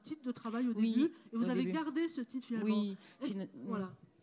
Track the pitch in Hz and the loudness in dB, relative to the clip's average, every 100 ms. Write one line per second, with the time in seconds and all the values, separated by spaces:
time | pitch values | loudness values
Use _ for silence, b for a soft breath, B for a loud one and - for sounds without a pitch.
0 | - 311 254 240 226 226 247 208 226 226 | -8 -8 -6 -6 -4 0 0 2 4 4
1 | 330 B B 226 185 - 269 311 302 277 | 2 B B 0 2 2 2 0 0 0
2 | 330 285 233 262 - 226 208 214 202 190 | 0 -2 -6 -6 -4 0 2 2 0 -4
3 | B B 262 196 185 - - 214 190 - | B B -4 -4 -6 -8 -6 -4 -4 -10
4 | - _ | -20 _